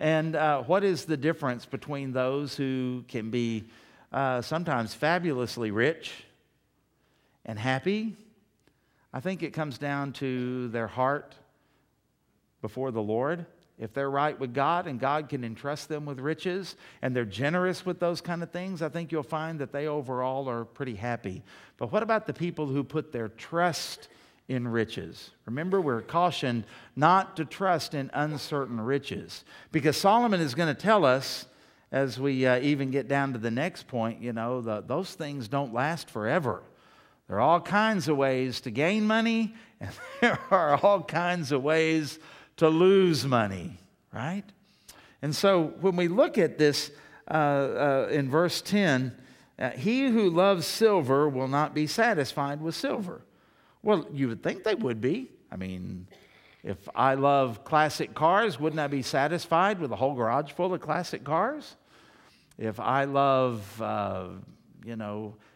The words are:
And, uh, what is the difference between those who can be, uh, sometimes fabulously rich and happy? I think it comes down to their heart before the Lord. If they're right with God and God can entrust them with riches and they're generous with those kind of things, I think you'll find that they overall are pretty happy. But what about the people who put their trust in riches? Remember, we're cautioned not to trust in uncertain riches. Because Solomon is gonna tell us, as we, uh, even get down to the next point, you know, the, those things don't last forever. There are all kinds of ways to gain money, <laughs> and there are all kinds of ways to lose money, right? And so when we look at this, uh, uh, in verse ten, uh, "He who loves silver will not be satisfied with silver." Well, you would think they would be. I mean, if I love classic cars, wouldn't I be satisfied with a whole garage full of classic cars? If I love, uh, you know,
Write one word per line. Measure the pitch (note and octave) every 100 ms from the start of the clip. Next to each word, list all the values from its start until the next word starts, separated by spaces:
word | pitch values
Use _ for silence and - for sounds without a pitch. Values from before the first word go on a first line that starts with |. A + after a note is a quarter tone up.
And, | D#3 D#3+ D#3+
uh, | D#3 D#3 C#3+
what | A#2+ F#3+
is | G3 D#3+
the | - D3+
difference | D3 D#3+ C#3 A#2+ -
between | B2+ - C#3+ C3+
those | B2+ B2+ C#3 C#3+ -
who | C3+ C3 B2+ B2+ A#2+
can | A#2+ A2
be, | B2 A#2 A2 G#2+ - - - _
uh, | - C3+ B2+
sometimes | A#2+ D#3+ E3+ B2+ A2
fabulously | - D3+ F3 F3 B2+ A#2+ - A2
rich | G2+ C3 E3 - - - _ _ _ _ _ _ _ _ _ _ _
and | - G#2+
happy? | B2+ C3 F#3 G#3+ A3 F#3+ - _ _ _ _ _ _ _ _
I | B2+
think | C3 F3+
it | D#3
comes | D#3 D3+ A#2
down | C#3+ C#3+ C#3+
to | - C3+ B2+ B2 B2+ B2
their | A#2 A2
heart | B2+ B2+ C#3+ - - _ _ _ _ _ _ _ _ _ _ _ _
before | G#2+ B2 C3+
the | A2+
Lord. | G#2 A2+ C3+ F3 E3 _ _ -
If | A2+
they're | C#3 C#3
right | C#3 D3+ -
with | C3
God | B2 C#3 F3 F3+
and | B2
God | C3 D3+ D3
can | C#3
entrust | A#2 A2 C#3+ D3 -
them | D3+
with | D3 C3
riches | C#3 D#3 - F#3 F3+ - - -
and | C3
they're | B2
generous | A2 F#2+ C#3+ F3+ F3+ F3 F#3
with | F3+
those | F3 E3
kind | - E3+
of | E3
things, | F3+ F#3+ F3+
I | D#3
think | D#3+ E3
you'll | D#3+
find | C3+ D#3+ D#3+ D#3+
that | C3+
they | C#3+ D3+
overall | D3 B2+ B2+ B2+ C3+ C3+
are | A#2
pretty | A2+ - C3 G2+
happy. | A#2+ A#2 G2+ F#2 - - - _
But | A#2+
what | F#3+
about | A3+ A3 -
the |
people | C3+ F3 E3 D3
who | C#3
put | C#3 D#3 D3
their | A#2+ A2
trust | - - E3 F3 D3+ - - - - - _ -
in | B2+ A#2+
riches? | A2+ A2 - E2+ - - _ -
Remember, | B2 F3 G3
we're | D3+ A#2
cautioned | A2 E3 F3+ - C3+ A#2 - - -
not | - D3+ F#3+ F#3 -
to |
trust | D3+ - F#3+ E3 -
in | D3 C3+
uncertain | - D3+ D3 - D3 C3+ A#2
riches. | A2+ C#3 C#3 - E2+ - - - -
Because | D#3+ C#3+ -
Solomon | G3 A3+ A#3+ F#3+
is | D3+
gonna | B2 E3
tell | C3+ F#3+ G#3+
us, | C#3+ C3 B2+ - - _ _ _ _
as | C3 C#3 A#2+
we, | C#3 C3 C3
uh, | B2+
even | C#3+ D3 C3+
get | C3+ A#2+
down | C#3 C#3
to | B2
the | A#2
next | A#2 E3+ - -
point, | A#2+ A2+ A2
you | A#2+
know, | A2+ A#2 B2+
the, | A2+ G#2+
those | A2+ C#3 F#3+
things | - D3+ C#3+ A2
don't | C#3 C#3
last | A#2 C#3+ E3 -
forever. | A2+ G#2+ E3+ C3 F2+ - - _ - _ _ -
There | F#2+
are |
all | C3+ E3+
kinds | E3 G3 A3 G#3 C#3
of | C#3+
ways | C3+ C3 C3 A2+
to | C3
gain | A2+ D#3+ G#3+
money, | G#3+ A3 A3+ A3+ A3 - -
<laughs> | _
and | G2+ - - -
there | A#3 D#3+ -
are | F#3+ D#3 C#3+
all | G3+ G3
kinds | D3+ D#3 F3 F3+ C3+
of | C#3
ways | C#3 D#3+ D#3+ D#3+ C#3+ - - - - -
to | D#3+
lose | D#3+ F#3 G3 F#3 D3 C3+
money, | B2 G#2 F#2+ E2 F#2 - _ _
right? | A2+ C3+ G3 - - _ _ - - - _
And | C#3+
so | C#3+ G3 F#3 D3+ -
when | F#3 F3+
we | F3
look | F#3+ D#4+ E4
at | D#3+ -
this, | D3 C#3+ - - - - -
uh, |
uh, | D#3 D3 C#3+ C3+ G#2+ C#3+ C3+ G2+
in | C#3+ C3+
verse | D3 E3+ -
ten, | - G#3 F#3 C3 C3 - - - _ -
uh, | B2+
"He | - D#3+ B3+ C4+
who | A3+ G3
loves | E3 G3 F#3+ D3
silver | - A3 G3 B2+ C#3 D3+
will | B2+ C3
not | C#3+ D3
be | D3 D3+
satisfied | - A#3 F#3 C3+ - C#3 D3
with | D#3+ D#3+
silver." | C4+ C#4 F3+ - - _ _ _ _ _
Well, | - G#3 -
you | C#3+ C3
would | A2+
think | E3+ -
they | A3
would | G#3 C3+ A2
be. | B2 G#3+ C4 - _
I | F#2
mean, | F#2 F#2 F#2 F#2 F2+ - - _ _ _
if | G#2 F#2+ -
I | - C3
love | C3+ C#3 C#3 C3 G#2+
classic | - D#3 D3+ - D3+
cars, | - D#3+ F#3+ A3+ B2+
wouldn't | D3+ D#3
I | C#3+
be | C#3
satisfied | B2 D3 D3 E3 - E3 G3 G3+
with | C#3+
a | G2+
whole | C3
garage | C3+ A2+ B2+ D3+
full | - F#3
of | F3+
classic | D3+ D#3+ E3+ -
cars? | C3 D#3+ A3 D4+ - - _ - - - - _ _ -
If | A2 G#2+
I | A2 C3+
love, | C#3 C#3 C#3 C3+ B2+ A2+ G2 G#2+
uh, | G#2+ G#2+ G2+ F#2+ F#2 F#2 - - _ -
you | A2+ A2+
know, | G#2+ G#2 G#2+ G#2 _